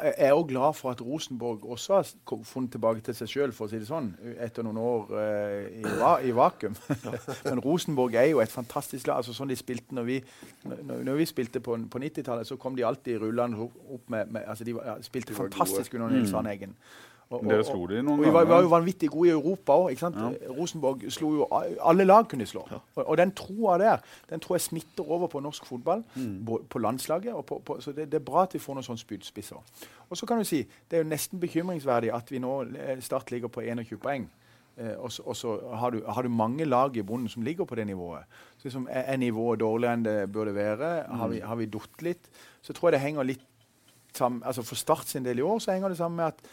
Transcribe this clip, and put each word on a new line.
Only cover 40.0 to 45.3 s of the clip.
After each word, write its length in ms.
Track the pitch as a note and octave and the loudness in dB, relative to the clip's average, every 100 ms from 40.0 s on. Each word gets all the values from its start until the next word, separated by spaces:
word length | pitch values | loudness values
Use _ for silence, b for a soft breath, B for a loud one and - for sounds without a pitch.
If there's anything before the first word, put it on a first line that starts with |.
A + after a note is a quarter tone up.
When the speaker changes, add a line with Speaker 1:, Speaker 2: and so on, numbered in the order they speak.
| A2+ | 0
Speaker 1:
det 140 | G#2+ G2 | 0 -2
burde 240 | G#2+ G#2+ | -4 -4
være? 400 | G2+ G#2 G#2+ D#3 E3+ - | -2 -2 -2 -2 -4 -4
Har 240 | A#2+ A2+ | -4 -4
vi, 80 | A2+ | -4
Speaker 3:
Mm. 60 | G#2 | -6
Speaker 1:
har 60 | A#2 | -4
vi 80 | A2 | -4
datt 320 | G#2+ - - E3 | -6 -12 -10 -6
litt? 240 | F3 _ B B B | -6 _ B B B
Så 160 | - - | -16 0
tror 140 | F3 | 4
jeg 80 | C#3+ | 4
det 20 | C#3 | 2
henger 180 | D3+ C3 | -2 -2
litt 80 | B2+ _ _ _ _ _ _ _ - | -4 _ _ _ _ _ _ _ -2
sammen, 280 | B2+ A#2+ A#2+ | 0 0 -4
altså 180 | B2+ | -6
for 120 | A#2 A#2+ | -6 -8
Start 300 | - C#3 - | 2 2 2
sin 160 | C#3+ | -4
del 160 | B2+ | -2